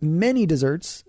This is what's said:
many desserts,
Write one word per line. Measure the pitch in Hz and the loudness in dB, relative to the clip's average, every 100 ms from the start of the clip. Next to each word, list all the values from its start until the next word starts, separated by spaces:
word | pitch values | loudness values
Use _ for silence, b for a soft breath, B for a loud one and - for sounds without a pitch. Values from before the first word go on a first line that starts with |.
many | 151 165 233 262 196 | -2 0 2 2 2
desserts, | 143 135 160 - - | 2 0 -2 -8 -16